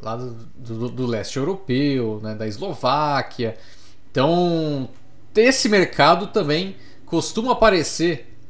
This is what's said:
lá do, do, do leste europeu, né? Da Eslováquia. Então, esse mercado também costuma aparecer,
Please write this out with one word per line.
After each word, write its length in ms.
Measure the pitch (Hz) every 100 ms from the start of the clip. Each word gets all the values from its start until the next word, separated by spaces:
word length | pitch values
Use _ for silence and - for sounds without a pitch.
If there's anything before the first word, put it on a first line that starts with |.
lá 140 | 110 120
do, 160 | 127 117 113 -
do, 320 | 120 113 120
do 180 | 120 123
leste 300 | 110 98 131
europeu, 840 | 143 196 - 127 143 135 113 107
né? 140 | 107
Da 140 | 107 110
Eslováquia. 1080 | 104 190 143 127 143 151 139 - - 113 - - - - - -
Então, 800 | 131 143 175 175 165 156 143 127 - - - - 214
esse 320 | 240 262 214
mercado 580 | 208 170 - 147 175 208
também 480 | 220 151 156 196 - - - -
costuma 460 | 165 - 226 247
aparecer, 840 | 233 220 185 139 - 170 151 - -